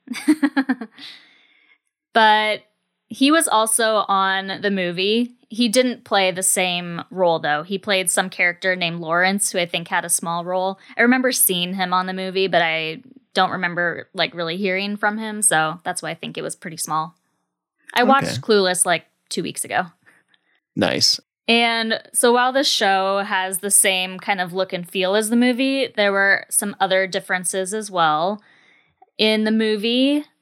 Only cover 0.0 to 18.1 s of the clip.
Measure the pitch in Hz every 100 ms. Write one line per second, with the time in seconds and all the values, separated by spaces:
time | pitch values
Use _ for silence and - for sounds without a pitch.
0 | - 240 - 302 285 - 269 247 220 -
1 | - - _ _ _ _ _ _ _ _
2 | _ 233 220 214 214 214 _ _ _ _
3 | - 226 269 320 302 220 226 - 220 220
4 | - 196 190 190 190 190 202 196 175 175
5 | 196 226 240 - - 214 240 240 254 240
6 | - 202 185 180 185 - 185 175 175 170
7 | - 180 175 165 156 147 175 196 214 190
8 | 185 - 185 - 180 175 190 185 175 170
9 | 165 170 185 196 - 196 175 175 170 180
10 | 170 - 170 170 175 185 185 190 - -
11 | 240 254 254 247 - 180 175 190 180 185
12 | 185 185 190 185 190 175 170 160 160 160
13 | - - _ - 185 175 175 175 175 -
14 | - 180 165 170 165 175 202 185 202 208
15 | 208 214 220 214 - 160 156 170 - 175
16 | 160 165 160 160 160 - 175 160 - 156
17 | 160 _ _ _ _ _ _ _ _ -
18 | 247